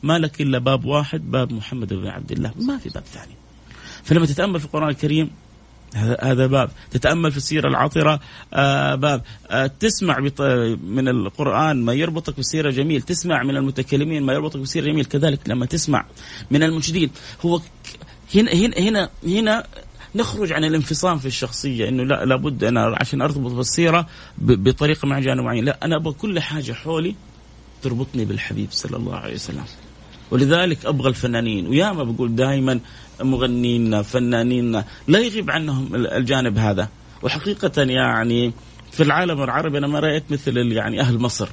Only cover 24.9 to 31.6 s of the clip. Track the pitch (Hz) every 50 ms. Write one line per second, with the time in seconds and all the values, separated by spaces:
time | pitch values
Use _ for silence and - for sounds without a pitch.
24.9 | 151 147 - 139 139 139 135 131 131 127 123 120 117 120 113 139 - - - 160
25.9 | 165 151 160 160 143 143 - 214 196 170 151 - 151 156 143 120 120 - - 156
26.9 | 165 160 160 180 208 - - - - - - - - - - - - - - 131
27.9 | 123 117 131 127 - 131 110 101 98 - - - 107 104 104 101 - - - -
28.9 | - - - - 87 87 - - 60 - - - - - - - - - - -
29.9 | - - - - - - - - - 127 139 139 160 170 180 185 160 - - 107
30.9 | 131 135 123 135 123 - - 123 120 117 117 117 107 101